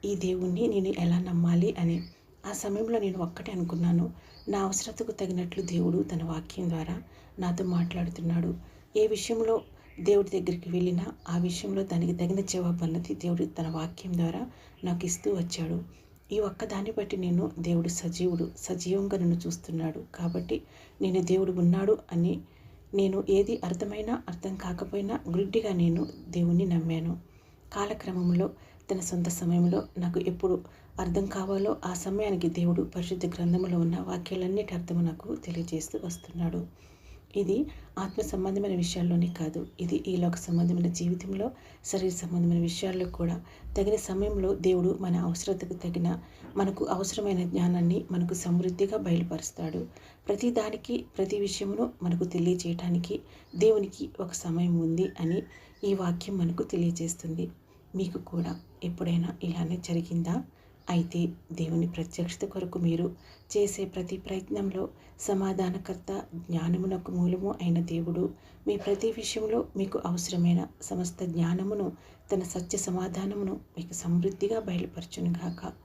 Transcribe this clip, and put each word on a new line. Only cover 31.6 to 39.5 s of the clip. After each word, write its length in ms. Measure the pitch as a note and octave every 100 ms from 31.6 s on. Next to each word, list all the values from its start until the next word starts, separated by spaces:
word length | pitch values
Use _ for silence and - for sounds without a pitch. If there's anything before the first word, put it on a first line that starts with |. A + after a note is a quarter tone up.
| G3+ -
ఆ 100 | F3+
సమయానికి 540 | F3+ - G3 G#3+ F#3 F3
దేవుడు 340 | E3+ F3 F3
పరిశుద్ధ 440 | - - F3 F3+ F3
గ్రంథములో 540 | F3 F3 F3 F3+ F3
ఉన్న 200 | E3+ F3
వాక్యాలన్నిటి 760 | F3+ F#3 F3 F#3 F3+ G3 G3+
అర్థము 260 | F3 F3 F3
నాకు 360 | E3+ E3 G3+ -
తెలియజేస్తూ 640 | - E3+ E3+ D#3+ D#3 -
వస్తున్నాడు. 640 | F3+ F3 - E3+ E3+ F3 F3 - - - - - - -
ఇది 300 | G3 G3+ D4+ - - -
ఆత్మ 240 | F#3+ F#3+
సంబంధమైన 540 | G#3 F#3+ F#3+ G3 G3+ F3+
విషయాల్లోనే 500 | F3 F#3 F3 F3 F3
కాదు, 400 | F3 D#3